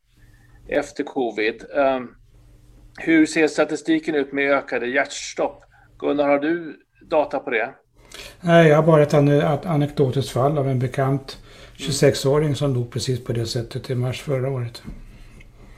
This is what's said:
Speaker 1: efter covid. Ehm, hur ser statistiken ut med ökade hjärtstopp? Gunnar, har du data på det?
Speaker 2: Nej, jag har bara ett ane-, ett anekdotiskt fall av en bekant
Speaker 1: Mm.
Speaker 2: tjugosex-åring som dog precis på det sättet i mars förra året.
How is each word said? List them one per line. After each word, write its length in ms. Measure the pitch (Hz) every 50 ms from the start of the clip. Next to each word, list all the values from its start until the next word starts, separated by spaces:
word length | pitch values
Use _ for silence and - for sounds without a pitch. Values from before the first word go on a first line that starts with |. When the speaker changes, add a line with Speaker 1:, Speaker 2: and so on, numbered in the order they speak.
| _ _ _ _ - - - _ _ _ - - -
Speaker 1:
efter 360 | - - 143 143 - - - 143
covid. 640 | - - 143 127 113 104 110 107 110 113 - - - -
Ehm, 300 | 147 139 135 131 131 123 117 - - _ _ _ - - - - - _ - - - - - -
hur 280 | - - 165 165 160 156
ser 220 | 151 - 170 156
statistiken 680 | 147 - - 156 151 156 143 - - 160 156 156 - 156
ut 180 | 143 139 139 139
med 180 | 139 139 139
ökade 360 | 143 135 135 - 135 120 117
hjärtstopp? 760 | 123 131 139 135 - - - - - - - 156 - - - - _ _ _ _ _ _ -
Gunnar, 280 | - 143 143 143 143
har 120 | 143 143 143
du 400 | 143 156 170 175 165 - - - _ _ _ _
data 380 | - - 160 156 143 - - 135
på 100 | - 139
det? 200 | 123 107 113 127 - - _ _ _ _ _ - - - - - - -
Speaker 2:
Nej, 280 | - 170 170 170 165 160
jag 60 | 147
har 80 | 156 151
bara 200 | 170 160 151 147
ett 100 | 143 -
ane-, 400 | 147 143 143 143 143 165 165 147
ett 120 | 131 -
anekdotiskt 680 | 185 160 143 147 143 - - 143 127 123 139 127 -
fall 260 | - 123 127 147 156
av 120 | 147 135 135
en 100 | 135 123
bekant 580 | 127 123 - - 135 131 139 139 135 - - -
Speaker 1:
Mm. 360 | - - - - - - -
Speaker 2:
tjugosex-åring 800 | - 139 135 131 - 151 139 - - - 135 139 151 156 151 135
som 180 | - 147 139 131
dog 180 | 123 120 -
precis 320 | - 120 - - 127 123 -
på 100 | - 117
det 120 | 120 117
sättet 440 | 110 - 123 110 - - 127 - -
i 60 | 131
mars 260 | 123 123 127 123 -
förra 280 | - - 135 131 123 135
året. 340 | 139 127 120 120 120 - - - - - - - - - - - - - - - - - - - -